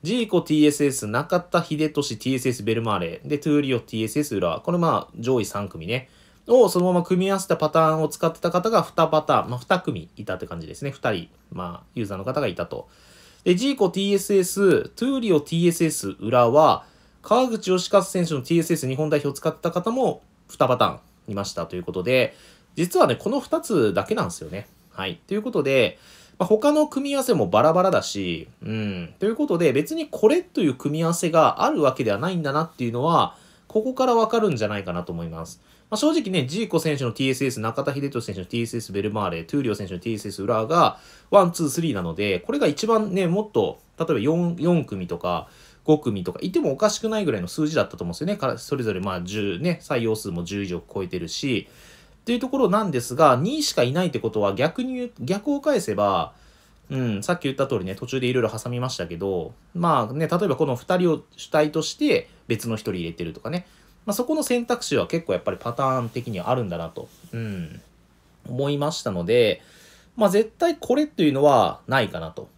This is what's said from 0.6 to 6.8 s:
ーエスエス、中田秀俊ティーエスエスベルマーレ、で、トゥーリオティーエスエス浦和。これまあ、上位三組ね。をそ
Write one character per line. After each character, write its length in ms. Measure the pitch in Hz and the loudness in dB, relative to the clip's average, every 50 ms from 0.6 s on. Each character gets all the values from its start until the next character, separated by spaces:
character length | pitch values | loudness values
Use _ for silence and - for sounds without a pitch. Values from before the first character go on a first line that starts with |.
| 151 | 6
ー 60 | 151 | 6
エ 20 | |
ス 140 | 147 - 147 | 6 4 0
エ 80 | 143 127 | 0 0
ス、 140 | - - | -2 -6
中 340 | 104 107 123 147 - 190 175 | -2 -2 -2 -2 0 0 -2
田 220 | 175 - - 175 170 | 0 0 -2 -2 0
秀 280 | - 156 147 156 156 | 0 -2 -2 -2 -2
俊 280 | 151 147 143 - 117 107 | 0 -2 -2 -2 -6 -6
テ 120 | - 127 | -2 -2
ィ 20 | 135 | -2
ー 20 | |
エ 20 | 127 | 0
ス 100 | 127 131 | 0 -2
エ 20 | 120 | -4
ス 100 | - 101 | -2 -2
ベ 140 | 110 110 | -2 -2
ル 60 | 117 113 | 0 0
マ 140 | 113 104 | -2 -2
ー 20 | 92 | -2
レ、 220 | 90 82 - - - | -2 -6 -8 -10 -6
で、 140 | 113 143 147 | -4 -4 -2
ト 120 | - 160 | 0 2
ゥ 80 | 147 147 | 2 2
ー 20 | 143 | 2
リ 120 | 131 131 | 2 -2
オ 60 | 113 | -2
テ 160 | - - - | -2 -6 -4
ィ 60 | 110 110 | -4 -4
ー 20 | |
エ 40 | 110 | -2
ス 100 | - 147 | -2 -2
エ 60 | 147 | -2
ス 120 | - 113 | -2 -2
浦 120 | 98 92 85 | 0 0 0
和。 120 | 80 - | -2 -2
こ 120 | - - 175 | -2 -2 0
れ 60 | 175 | 2
ま 300 | 170 160 127 101 - - | 2 2 2 0 -2 -6
あ、 40 | - - | -14 -8
上 220 | 113 123 131 123 | -2 0 0 0
位 60 | 104 | 0
三 220 | - - 104 104 92 | -2 -4 -8 -8 -8
組 180 | - 85 80 | -10 -12 -8
ね。 220 | 90 113 135 - _ _ _ _ _ _ _ _ | -6 -6 -6 -6 _ _ _ _ _ _ _ _
を 220 | - 233 262 233 185 | 4 6 8 8 6
そ 120 | - 180 | 6 2